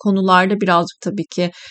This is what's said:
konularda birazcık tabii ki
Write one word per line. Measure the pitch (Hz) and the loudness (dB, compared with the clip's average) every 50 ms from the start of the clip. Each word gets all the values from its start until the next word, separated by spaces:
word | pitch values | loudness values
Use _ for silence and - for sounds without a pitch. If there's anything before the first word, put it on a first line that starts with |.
| - | -2
konularda | 202 196 190 190 190 180 180 185 190 202 202 | -2 0 0 2 2 4 4 4 2 0 -2
birazcık | 208 185 175 170 175 175 - - | 0 0 0 0 0 -2 -8 -10
tabii | - 185 208 202 165 - - | -10 -8 -6 -8 -8 -8 -4
ki | 180 175 175 - - - - | -4 -4 -4 -6 -10 -20 -20